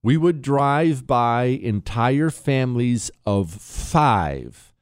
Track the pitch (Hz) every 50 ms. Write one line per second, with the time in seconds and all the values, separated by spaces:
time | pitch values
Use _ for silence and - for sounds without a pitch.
0 | - 110 147 160 160 175 175 147 127 135 139 139 143 139 139 147 165 165 151 131
1 | 123 - 131 120 120 120 117 120 123 127 131 - - 117 104 101 - - 104 117
2 | 117 127 135 143 156 160 - - - - 139 131 131 127 123 120 120 123 120 113
3 | - - - _ _ 104 101 98 98 80 87 101 - - - - - - - 160
4 | 151 139 113 98 85 76 71 67 60 62 - - - _ _ _